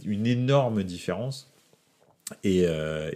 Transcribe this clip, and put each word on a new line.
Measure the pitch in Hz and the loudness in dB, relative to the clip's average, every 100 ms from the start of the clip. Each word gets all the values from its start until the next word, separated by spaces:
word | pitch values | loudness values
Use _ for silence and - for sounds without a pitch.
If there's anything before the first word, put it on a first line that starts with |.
| - | -4
une | 101 113 | -2 0
énorme | 123 123 139 127 110 | 2 4 2 2 0
différence. | 92 87 - 90 127 135 - _ _ _ _ _ _ _ - - | -2 -4 -6 -4 -6 -8 -14 _ _ _ _ _ _ _ -16 -4
Et, | 104 92 87 | 2 4 4
euh, | 80 78 78 78 | 2 -2 -4 -6